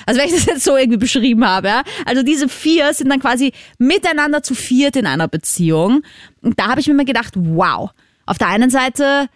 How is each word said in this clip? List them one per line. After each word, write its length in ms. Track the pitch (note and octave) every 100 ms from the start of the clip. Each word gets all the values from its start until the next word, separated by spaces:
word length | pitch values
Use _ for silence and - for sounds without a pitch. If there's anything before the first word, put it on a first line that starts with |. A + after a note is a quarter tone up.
| -
Also 160 | A#3+
wenn 60 | C#4+
ich 80 | E4+
das 100 | -
jetzt 180 | D4
so 140 | D#4 C4+
irgendwie 220 | C4 A#3
beschrieben 460 | A#3+ C#4 B3 A3+ A#3
habe, 220 | F#3 G3
ja. 160 | A3+ C#4 - -
Also 180 | B3+
diese 240 | C4 D4+ C#4
vier 460 | - D4+ E4 C#4+
sind 160 | D4 C4+
dann 100 | C#4
quasi 320 | B3+ A#3+ C4+ - - -
miteinander 640 | B3+ F#4+ F4+ D4+ D4 D4
zu 120 | - B3+
viert 400 | - B3+ C#4+ C#4
in 100 | G3
einer 220 | C#3 E3
Beziehung. 760 | D#3+ - - E3 D#3+ F3+ C#4 - - - _
Und 180 | - -
da 80 | G#3
habe 120 | C4
ich 80 | C#4+
mir 60 |
mal 120 | C#4+ C4+
gedacht, 280 | A#3 A3+ F#3+
wow. 560 | E3 D#3+ F3+ C3+ G3 _ _ _ -
Auf 100 | F#3+
der 120 | G3+
einen 200 | G3+ B3+
Seite 600 | C4 C4 B3+ C#4 C#4+ C#4